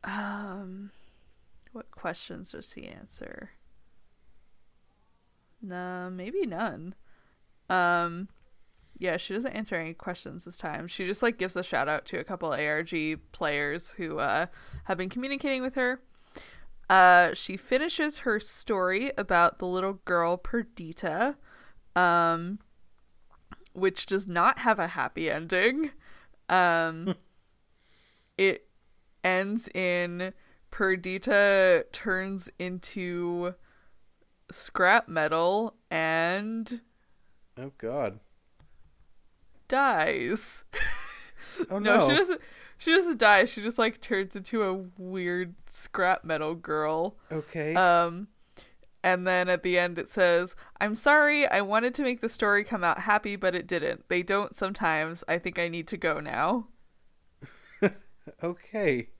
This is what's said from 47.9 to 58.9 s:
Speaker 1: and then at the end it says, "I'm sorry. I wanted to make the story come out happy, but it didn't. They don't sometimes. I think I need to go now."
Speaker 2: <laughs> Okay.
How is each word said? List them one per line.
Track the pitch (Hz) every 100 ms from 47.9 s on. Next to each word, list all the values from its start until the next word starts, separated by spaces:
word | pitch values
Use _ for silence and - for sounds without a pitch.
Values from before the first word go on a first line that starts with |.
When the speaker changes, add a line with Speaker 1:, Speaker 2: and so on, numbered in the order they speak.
| 175 170 170 208 _ _ - - - - _
Speaker 1:
and | - 185
then | 185 180 180
at | 180
the | 180 180
end | 175 170
it | -
says, | - 180 170 180 - - -
"I'm | 208 220
sorry. | - 294 294 294 285
I | 190
wanted | 196 214 240
to | 247
make | 269 247
the | 233
story | - 208 202
come | 208 214
out | 175 -
happy, | 185 208 208 202
but | 190
it | 170 -
didn't. | 175 147 120 _
They | 180
don't | 175 196 208 -
sometimes. | 190 202 175 156 160 170 -
I | 170
think | 180 170
I | 170
need | 170 165
to | 202
go | 170 151
now." | 147 - 156 240 220 - - _ _ _ _ _ - - - -
Speaker 2:
<laughs> | 202 - - - - -
Okay. | 175 175 - 220 190